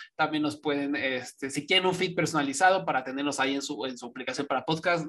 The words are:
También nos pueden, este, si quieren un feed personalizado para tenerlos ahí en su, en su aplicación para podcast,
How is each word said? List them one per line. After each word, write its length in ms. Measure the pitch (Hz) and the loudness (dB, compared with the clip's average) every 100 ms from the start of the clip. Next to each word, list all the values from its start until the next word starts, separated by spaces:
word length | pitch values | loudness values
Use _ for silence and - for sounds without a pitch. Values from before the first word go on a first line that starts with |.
| - - | -6 -2
También 260 | 151 151 | 0 0
nos 180 | 151 - | -2 -2
pueden, 360 | 151 143 143 143 | -2 0 0 0
este, 540 | 131 127 123 - 135 | 0 -2 -6 -8 -6
si 180 | 143 147 | -4 2
quieren 180 | 185 185 | 4 4
un 80 | |
feed 220 | 170 185 175 | 2 0 0
personalizado 680 | 156 156 139 135 185 190 | 0 0 0 4 6 6
para 200 | 165 131 | 2 0
tenerlos 340 | 131 135 143 139 | -2 -2 0 2
ahí 160 | 135 | 0
en 80 | 139 | 0
su, 240 | 139 139 131 | -4 -4 -6
en 100 | 123 | -6
su 100 | 123 | -10
aplicación 420 | 127 127 131 135 | -8 -6 -4 -2
para 160 | 131 | -2
podcast, 420 | 160 160 180 170 | 0 0 0 0